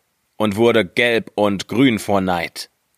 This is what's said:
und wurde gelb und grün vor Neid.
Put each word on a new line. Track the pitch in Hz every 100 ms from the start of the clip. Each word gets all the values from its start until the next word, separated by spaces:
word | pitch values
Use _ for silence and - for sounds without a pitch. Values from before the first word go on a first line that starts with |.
| _ _ _ -
und | 107 98
wurde | 117 113 92
gelb | - 120 113 - -
und | 104 98 -
grün | 110 135 110
vor | - 98
Neid. | 92 87 80 - - _ _